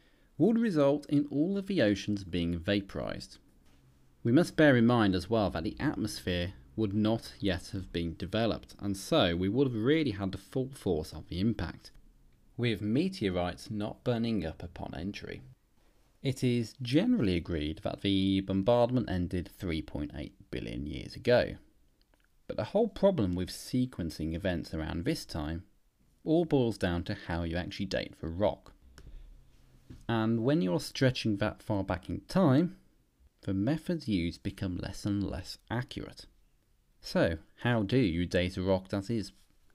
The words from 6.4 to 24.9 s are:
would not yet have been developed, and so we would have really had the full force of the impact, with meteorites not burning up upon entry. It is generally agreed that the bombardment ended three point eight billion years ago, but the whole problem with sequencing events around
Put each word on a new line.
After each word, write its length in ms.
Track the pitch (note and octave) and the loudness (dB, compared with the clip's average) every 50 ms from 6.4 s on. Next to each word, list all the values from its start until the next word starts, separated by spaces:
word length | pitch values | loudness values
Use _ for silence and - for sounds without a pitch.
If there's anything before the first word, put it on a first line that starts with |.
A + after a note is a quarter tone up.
| F2 F2 - - - - - | -2 -2 -6 -10 -18 -10 -4
would 180 | - A2 G#2 F#2+ | -2 -2 0 2
not 400 | G#2+ G#2 G#2+ A2+ A2+ - - - - | 2 2 2 2 0 -2 -8 -10 -2
yet 300 | - G2 F2 E2 - - - | 0 0 0 0 -4 -6 -8
have 180 | G2 F2+ - | -8 -8 -6
been 240 | - F2 E2+ E2+ D#2+ - | -4 -4 -4 -4 -4 -6
developed, 580 | F#2+ E2+ G2 G#2+ A#2 A2 E2 - - - - - | -6 -4 -2 0 0 0 0 -2 -6 -12 -14 -8
and 180 | - G2+ G2 F#2+ | -6 -4 -4 -4
so 380 | - - E3 D#3+ A2+ F2+ E2+ | -2 0 2 4 4 4 2
we 140 | E2+ F#2 F#2+ | 2 0 0
would 180 | G#2 B2+ C#3+ C3 | 2 2 2 2
have 80 | B2 | 0
really 360 | A2 G#2+ B2+ D3+ E3 D#3 B2+ | 0 2 2 2 2 2 0
had 200 | G2 G2 G2+ F#2+ | -2 -2 -4 -4
the 60 | F#2 - | -6 -8
full 320 | - - - C3 C3 C3 C3+ | -10 -8 -6 -6 -4 -4 -8
force 380 | - - G#2 F2 D2+ D2+ - | -6 -2 -2 0 0 -2 -4
of 160 | - D#2 E2 - | -10 -14 -12 -8
the 120 | E2 E2+ | -4 0
impact, 520 | F#2+ A#2 A2 - F2 D#2+ - - - - - - - - - _ _ - - _ _ _ _ - | 0 0 0 0 -4 -6 -8 -10 -18 -20 -20 -20 -20 -20 -20 _ _ -20 -20 _ _ _ _ -4
with 240 | A#2+ A#2+ A2 F#2 | -2 -2 0 -2
meteorites 880 | G#2 G#2 A2 C3+ F3 F#3+ F#3+ - A2 G2 F2+ F2+ F2 F2 F2+ - - - | -2 0 0 0 0 -2 -2 -2 -2 0 0 0 0 -2 -4 -6 -10 -8
not 340 | A2 G#2 G2+ A2 - - _ | -6 -6 -6 -6 -8 -6 _
burning 420 | - A#2+ A2+ A#2 A#2 A2+ G#2 D#2+ | -2 -2 0 0 0 0 -2 -2
up 180 | D#2+ D#2 - - | -4 -6 -8 -12
upon 320 | - - - - - - | -14 -12 -12 -12 -10 -8
entry. 460 | - E2 G2 G2+ - - - - - B2+ C3 - - _ _ _ _ _ _ _ _ _ _ _ _ - | -8 -8 -8 -8 -8 -10 -12 -12 -14 -14 -18 -20 -20 _ _ _ _ _ _ _ _ _ _ _ _ -6
It 200 | C#3 C3 - - | -4 -4 0 0
is 300 | B2+ A#2+ A#2+ A#2 G#2+ - - | 0 2 0 0 -2 -6 -10
generally 540 | B2+ A#2 B2 D3+ G3+ B3 B3 A3+ C3+ F#2+ F2+ | -6 0 2 2 4 4 2 4 4 2 2
agreed 460 | E2+ D#2+ - F2 D#2 D2 D2+ E2 - - | 2 0 -2 -2 -2 -2 -2 -4 -4 -6
that 180 | - - - | -6 -6 -2
the 400 | - G2+ G2 F#2+ F#2+ G2 G2 F#2+ | 0 2 2 4 4 4 2 2
bombardment 680 | F#2+ F#2+ G2 G2 G2 G#2+ A#2+ A#2+ A#2+ A#2 B2+ B2+ A2 - | 0 0 0 2 4 4 4 4 4 4 2 0 0 0
ended 400 | F#2+ F2+ F2+ E2+ - F2+ E2 - - | 0 -2 -2 -2 -2 -4 -4 -6 -8
three 260 | - - F2+ D#2+ D#2+ | -8 -6 -4 -4 -4
point 300 | D2 - - D2 D2 C#2+ - | -4 -6 -6 -6 -6 -6 -8
eight 180 | D2+ C#2+ - - _ - - | -10 -12 -12 -14 _ -16 -12
billion 380 | - - - A1+ A#1 B1 C#2+ D2+ | -10 -8 -8 -8 -8 -6 -6 -8
years 280 | - - - - - | -8 -10 -10 -12 -14
ago, 400 | - - A#2 B2 A#2 E2 G1+ - - - _ _ _ _ _ _ _ _ _ _ _ _ _ _ _ _ - | -4 2 4 4 4 4 2 -2 -10 -16 _ _ _ _ _ _ _ _ _ _ _ _ _ _ _ _ -8
but 100 | - - | -6 -4
the 80 | G#2+ | -4
whole 220 | - - G3+ A#3+ G#3+ | -2 0 0 0 0
problem 480 | - - - G3 G3 D3+ G#2+ F#2 F2 | 0 2 2 4 4 4 2 0 0
with 140 | F2+ F2+ F2+ | -2 -4 -4
sequencing 840 | - - - - - B2+ B2+ B2+ - - F2+ D#2+ - - D#2 D#2+ D#2+ | -6 -12 -10 -4 -2 -2 -2 -2 -2 -6 -6 -6 -4 -4 -4 -4 -4
events 380 | E2+ E2 F#2+ F2+ E2 - - - | -2 -2 -2 -2 -2 -4 -6 -6
around 300 | D#2+ D#2 D#2 | -6 -4 -4